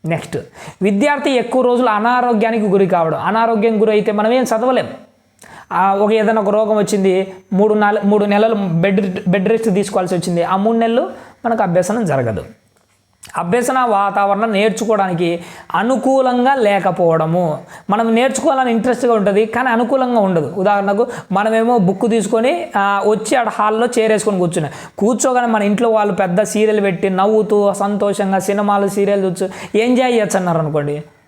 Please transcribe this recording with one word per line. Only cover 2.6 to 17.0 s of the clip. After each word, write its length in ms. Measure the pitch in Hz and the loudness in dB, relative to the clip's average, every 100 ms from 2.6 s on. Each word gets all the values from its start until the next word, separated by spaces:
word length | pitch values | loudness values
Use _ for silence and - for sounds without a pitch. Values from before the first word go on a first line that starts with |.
| 208 | 0
గురి 200 | 196 190 | 2 2
కావడం. 320 | 180 160 151 | 2 0 -2
అనారోగ్యం 600 | 175 220 233 226 226 214 | -2 0 0 2 0 2
గురి 100 | 220 | 2
అయితే 200 | 214 208 | 2 0
మనం 220 | 208 220 | 0 0
ఏం 100 | 254 | 0
చదవలేం. 440 | 254 220 247 247 - - - _ _ _ - - - | 0 0 0 0 -2 -12 -20 _ _ _ -20 -20 -6
ఆ, 200 | - 190 | 0 2
ఒక 180 | 196 208 | 2 2
ఏదైనా 300 | 220 214 220 | 2 2 2
ఒక 80 | 202 | 2
రోగం 280 | 208 214 214 | 0 2 0
వచ్చింది, 560 | 202 202 190 185 190 - _ | 0 2 2 2 -2 -10 _
మూడు 200 | 185 214 | 0 2
నాలు-, 280 | 214 208 208 202 | 4 2 2 2
మూడు 200 | 208 208 | 2 2
నెలలు 300 | 202 226 208 | 2 2 2
బెడ్, 760 | 190 165 190 196 196 185 180 | 0 0 2 0 -2 -4 -2
బెడ్ 200 | 196 190 | 0 2
రెస్ట్ 200 | 226 226 | 0 2
తీసుకోవాల్సి 460 | 185 196 196 180 180 | 0 0 -2 -2 -2
వచ్చింది, 280 | 175 170 | -2 -2
ఆ 120 | 165 190 | 0 0
మూడు 220 | 214 226 | 0 0
నెలలు 320 | 233 233 349 - - - 233 | 0 0 -2 -8 -20 -8 -4
మనకు 180 | 226 | -2
అభ్యసనం 420 | 190 175 175 226 190 | 0 0 0 -2 0
జరగదు. 380 | 135 117 95 - - _ _ _ _ _ _ - - | 0 -2 -4 -10 -20 _ _ _ _ _ _ -12 -8
అభ్యసన 420 | 175 240 247 262 | -2 0 0 0
వాతావరణం 720 | 247 202 202 202 202 196 226 | 0 0 0 0 0 0 0
నేర్చుకోవడానికి 880 | 196 214 208 220 214 190 170 170 170 - - - 175 | 0 0 0 -2 0 0 -2 -2 -4 -8 -20 -6 -2
అనుకూలంగా 800 | 220 262 262 269 254 247 247 277 | 0 0 2 2 2 2 2 2
లేకపోవడము. 1000 | 208 202 185 180 | 2 2 0 0